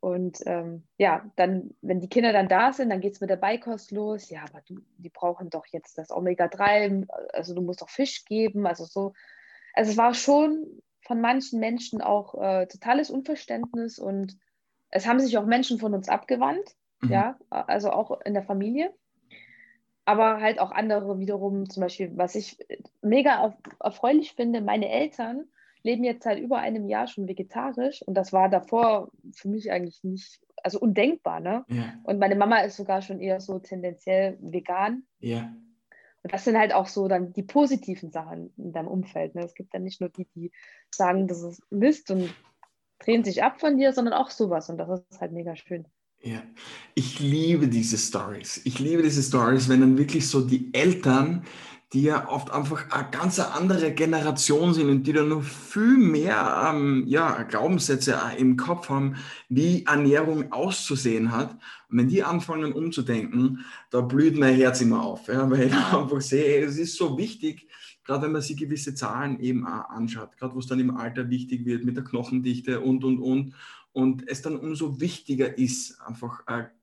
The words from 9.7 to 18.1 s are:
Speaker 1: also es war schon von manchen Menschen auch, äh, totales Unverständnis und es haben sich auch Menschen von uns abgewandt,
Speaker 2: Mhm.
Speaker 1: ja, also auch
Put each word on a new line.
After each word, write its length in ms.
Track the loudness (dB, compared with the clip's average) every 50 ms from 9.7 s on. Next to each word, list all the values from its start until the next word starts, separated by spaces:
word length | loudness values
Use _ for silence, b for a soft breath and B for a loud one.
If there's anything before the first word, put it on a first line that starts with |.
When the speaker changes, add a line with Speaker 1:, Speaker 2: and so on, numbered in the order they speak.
| B
Speaker 1:
also 160 | 0 0 0 2
es 40 | 4
war 140 | 4 4 4
schon 520 | 2 2 4 6 6 6 4 2 -2 -6 -10 -14 -20 _ _ _ _ _
von 180 | -6 -4 0
manchen 400 | 2 2 2 0 0 -2 -4 -2
Menschen 400 | -2 -2 -2 -4 -6 -8 -8 -6
auch, 340 | -2 0 0 0 -2 -4 -10
äh, 320 | -4 -2 0 0 0 -2
totales 440 | -2 -6 -12 -2 0 0 0 0 -2
Unverständnis 880 | -4 -8 -4 -4 -6 -8 -6 -8 -8 -8 -6 -8 -8 -8 -8 -8 -10 -10
und 380 | -8 -6 -4 -4 -6 -8 -10 _ _ _ _ _ _ _ _ _ _ _
es 160 | -4 -2 0
haben 140 | 2 2 4
sich 160 | 4 2 2 0
auch 80 | 2
Menschen 320 | 2 2 2 2 0 -2 -4
von 160 | -2 -2 -2
uns 140 | -2 -2 -2
abgewandt, 680 | -2 -2 0 -2 -2 0 0 0 0 -2 -6 -8 _ _ _ _ _ _ -2
Speaker 2:
Mhm. 80 | 0 2
Speaker 1:
ja, 260 | 2 2 2 -2 _ -14 _
also 400 | -6 -6 -2 0 -2 0 0 0
auch 300 | -2 -2 -2 -4